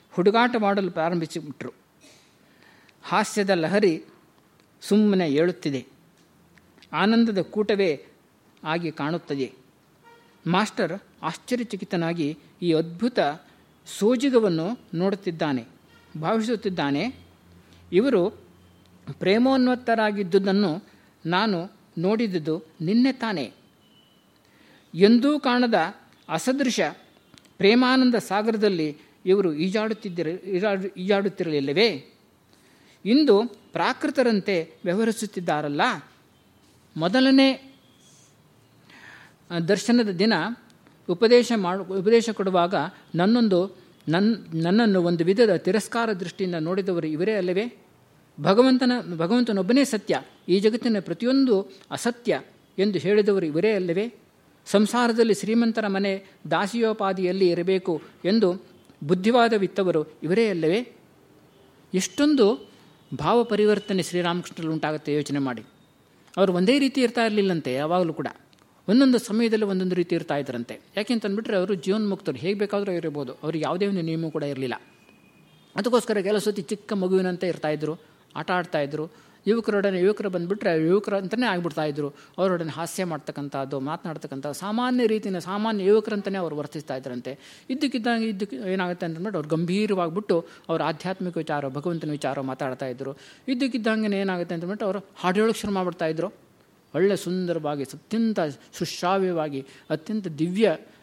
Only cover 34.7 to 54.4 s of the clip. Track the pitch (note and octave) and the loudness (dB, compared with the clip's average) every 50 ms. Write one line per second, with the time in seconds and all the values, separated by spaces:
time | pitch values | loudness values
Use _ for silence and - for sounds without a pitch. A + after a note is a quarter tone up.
34.7 | - - - F3+ F3 G#3 A3+ A#3 G#3+ - G#3+ G#3 - F#3+ F3 F3 D#3 D3+ D3+ D3 | -10 -8 -4 -2 -2 0 0 0 -2 -2 -6 -8 -8 -6 -4 -2 -2 -2 -2 -2
35.7 | C#3+ D3+ G#3+ B3+ G#3 D3 - - _ _ _ _ _ _ _ _ _ _ _ _ | -2 0 0 0 -2 -4 -8 -16 _ _ _ _ _ _ _ _ _ _ _ _
36.7 | _ _ _ _ - D#3 D#3+ F3+ G#3 C4 C4 C4+ C4+ C4+ C4+ C4+ C4 - - - | _ _ _ _ -6 -2 -2 2 2 4 4 6 6 6 6 4 2 0 -6 -18
37.7 | - _ _ _ _ _ _ _ - _ _ _ _ _ _ _ _ _ _ _ | -20 _ _ _ _ _ _ _ -20 _ _ _ _ _ _ _ _ _ _ _
38.7 | _ _ _ - - - - - - - - - _ _ _ - F3 E3+ E3+ D#3+ | _ _ _ -20 -20 -20 -20 -20 -20 -20 -20 -20 _ _ _ -8 -6 -2 0 0
39.7 | G#3 G3 - - A#3+ B3 A3+ G#3 F#3 E3 G3+ A3+ G#3 D#3+ E3 G#3+ A#3+ - - - | 0 0 2 2 2 2 2 2 0 0 2 2 2 2 0 -4 -6 -10 -14 -20
40.7 | - _ _ - _ _ _ - F3 F3 A#3 A3+ A#3+ B3 A#3 A#3 A#3 G#3+ F#3+ E3+ | -20 _ _ -20 _ _ _ -4 0 2 4 6 8 6 6 4 0 0 0 -2
41.7 | F#3 G3+ F#3 F3 F#3+ G3 F3 G#3+ A#3 A#3 G#3+ A3+ G#3 - F#3+ F#3+ F#3 F3+ F3 F3+ | -2 -4 -4 -4 -4 -2 2 4 4 4 4 2 -2 -2 -2 2 2 2 2 2
42.7 | G3 D#3 D3 F#3 - - - - - E3 F3+ G#3 A#3 B3 A#3 G#3+ F#3 F3 F#3 G3 | 0 -2 -4 -4 -8 -14 -12 -4 0 2 4 4 4 4 4 4 4 2 2 0
43.7 | - - - - - _ - D3+ D#3 F3+ G3+ A3+ A3+ E3+ - D#3+ E3 D#3+ E3 E3+ | -4 -12 -20 -20 -20 _ -4 -2 0 2 2 2 0 -2 -6 -8 -4 -2 0 2
44.7 | G3 A#3 A#3+ G#3+ F#3+ F#3 E3+ F3 F3 E3 E3 F3+ G3 B3 A#3 G#3+ F3+ D#3 - F3+ | 2 4 4 4 4 4 2 2 2 2 2 2 4 4 4 4 4 2 0 0
45.7 | F#3 G#3+ - - - A#3 A#3 A3 G#3 F3 F#3 E3 - - F#3+ F#3 F3 E3 D#3 E3 | 0 0 -2 -4 -4 -4 -2 -2 -4 -4 -6 -8 -8 -6 -4 -4 -4 -4 -4 -2
46.7 | F#3 G3+ F#3 F#3+ F3+ E3+ D#3+ D#3 D#3 D3 F3+ A3 A3 G3+ F3+ F3+ F3 F#3+ A3+ A#3+ | -2 -2 -2 -2 -2 -2 -4 -4 -4 -2 -2 -2 -2 0 -2 -2 -2 -2 -2 -4
47.7 | - - _ _ _ _ _ _ _ _ _ _ _ - C#3+ E3+ G3+ A3+ B3+ C4 | -8 -14 _ _ _ _ _ _ _ _ _ _ _ -2 2 4 6 6 6 6
48.7 | C4 B3+ C4 B3 B3 A#3+ F3 E3 F3 D#3+ E3 F3 A#3 B3 B3 A#3 G#3 G3 F#3 F#3 | 6 4 4 2 0 0 -2 -6 -4 -2 0 2 2 2 2 2 0 0 2 4
49.7 | A#3+ C#4+ C4+ - A3+ G3+ - - D#3+ C3 - - - _ _ - F3 G3+ G3 A3 | 4 4 4 2 0 -2 -2 -2 -2 -2 -4 -8 -20 _ _ 2 2 4 4 2
50.7 | A#3 A3+ - A#3+ G#3+ G3+ - - E3+ - A#3 B3 C4+ C4+ C4+ B3+ G#3 F#3+ G3+ - | 2 0 0 0 0 -2 -2 -4 -6 -4 0 2 2 4 4 4 4 2 0 -2
51.7 | - - - - C3+ - - G#3+ - - - - D#3 B2+ - - - _ _ _ | -10 -20 -14 -12 -8 -6 -4 -4 -4 -4 -2 -2 -2 -2 -4 -10 -20 _ _ _
52.7 | _ - F#3+ G#3+ F#3+ D#3 D3+ F#3 G#3 G#3+ G#3 G#3 G3+ G3 F3 D#3 D3 E3 G3 A3 | _ -2 -2 0 0 -2 0 2 2 4 4 4 2 0 0 0 0 2 2 2
53.7 | G#3+ F#3+ F#3 E3+ E3 F#3+ A3 A#3+ - - _ _ _ _ | 2 0 0 0 -2 -2 -2 -4 -6 -14 _ _ _ _